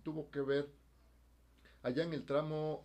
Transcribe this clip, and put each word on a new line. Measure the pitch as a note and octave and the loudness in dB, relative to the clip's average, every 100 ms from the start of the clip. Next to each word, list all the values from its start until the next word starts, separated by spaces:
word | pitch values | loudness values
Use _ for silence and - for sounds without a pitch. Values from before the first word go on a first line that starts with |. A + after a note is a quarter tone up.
tuvo | - D#3 D3+ | -6 -6 -4
que | C#3+ | -2
ver | C#3 C#3 C#3+ - - - - - - - - - - - | 2 2 2 -8 -20 -20 -20 -20 -20 -20 -20 -20 -20 -6
allá | B2+ B2+ | -2 0
en | E3 | 0
el | D3+ - | -2 0
tramo, | C#3 D#3 D#3 D#3 D3 | 0 2 0 0 -2